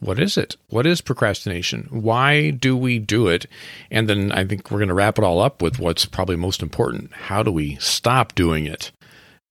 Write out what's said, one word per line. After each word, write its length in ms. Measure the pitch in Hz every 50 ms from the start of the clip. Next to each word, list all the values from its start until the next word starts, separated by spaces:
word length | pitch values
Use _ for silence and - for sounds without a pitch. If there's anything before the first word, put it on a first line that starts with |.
what 180 | - - 95 117
is 180 | 170 202 -
it? 220 | - 107 - - - _ _
What 180 | - 113 131
is 140 | 165 175 165
procrastination? 880 | - - 131 - 123 107 98 - - 104 90 87 90 - - 113 - -
Why 600 | 135 120 107 110 113 123 131 143 147 147 151 156
do 260 | 143 123 - 131 131
we 220 | 123 127 127 123 113
do 300 | 107 104 104 117 117 92
it? 180 | 85 87 - - - - - - - - - -
And 200 | - 107 113 107
then 200 | 101 101 98 101
I 140 | - - 95
think 260 | 95 107 92 - -
we're 100 | 104 101
gonna 120 | 104 95
wrap 240 | 90 95 101 107 101
it 80 | - 107
all 160 | 92 85 87
up 220 | 107 139 - -
with 160 | 85 80 123 123
what's 260 | 87 85 82 - -
probably 320 | - - - 92 92 90
most 260 | 82 87 92 95 -
important. 520 | - 76 - - 120 123 117 - - - -
How 280 | - - - 98 104
do 80 | 110 110
we 260 | 90 80 76 73 69
stop 580 | - - - - - - 117 123 131 113 - -
doing 320 | - 87 82 80 78 76
it? 260 | 76 80 - - - - _ - - - - - - _ _ _ _